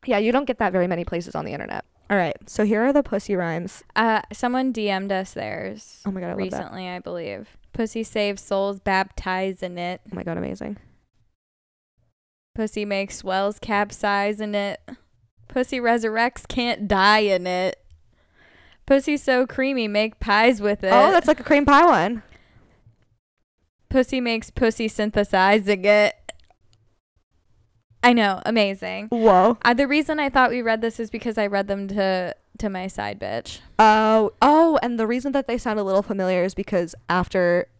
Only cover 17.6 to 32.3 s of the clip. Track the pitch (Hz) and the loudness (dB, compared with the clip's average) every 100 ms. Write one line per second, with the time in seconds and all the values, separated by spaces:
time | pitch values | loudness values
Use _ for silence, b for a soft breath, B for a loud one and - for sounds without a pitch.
17.6 | 185 - _ - _ b b b b b | -2 -6 _ -20 _ b b b b b
18.6 | b b - 277 269 294 - 254 254 - | b b 2 2 2 -4 0 0 0 -2
19.6 | 262 269 220 208 220 - - 208 233 233 | -2 -2 -2 0 -2 -4 0 4 4 2
20.6 | 208 202 190 190 302 370 339 311 - 285 | 0 -2 4 6 6 6 4 0 4 4
21.6 | 277 285 339 233 175 233 - b b b | 6 6 8 6 2 -4 -10 b b b
22.6 | b b b _ _ _ _ _ _ _ | b b b _ _ _ _ _ _ _
23.6 | _ _ _ 262 254 262 240 226 - - | _ _ _ 0 2 0 -2 -4 -6 0
24.6 | 226 220 220 - 214 208 202 190 190 214 | 0 0 -4 -2 -2 0 0 2 4 4
25.6 | 196 202 190 208 208 - - - _ _ | 2 0 4 4 4 0 -18 -20 _ _
26.6 | _ _ _ _ _ _ _ _ _ _ | _ _ _ _ _ _ _ _ _ _
27.6 | _ _ _ _ 240 240 208 190 - 226 | _ _ _ _ 4 6 2 0 -2 2
28.6 | 202 196 180 185 214 240 220 185 196 240 | 0 -2 -8 -10 -6 2 6 8 6 4
29.6 | 233 240 277 294 294 311 285 269 254 247 | 2 2 2 2 0 -2 0 2 2 2
30.6 | 226 220 226 220 226 226 240 220 202 202 | -2 -2 -2 -6 -10 -8 -6 -4 -2 -2
31.6 | 202 196 196 202 190 185 180 | -2 -6 -6 -2 0 0 -4